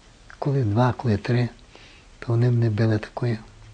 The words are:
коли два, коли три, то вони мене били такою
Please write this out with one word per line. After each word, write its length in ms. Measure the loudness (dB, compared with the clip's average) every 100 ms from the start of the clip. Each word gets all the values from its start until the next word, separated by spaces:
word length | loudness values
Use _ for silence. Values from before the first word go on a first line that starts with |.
| -20 -20 -20 -8
коли 240 | -2 0
два, 300 | 0 2 2
коли 240 | 0 0 0
три, 320 | 0 0 0 -4 -20 -20 -20 -20 -20 -16
то 80 | -2
вони 220 | 0 2
мене 200 | 2 2
били 280 | 2 2 0
такою 400 | -4 -6 -4 -4 -8 -20 -20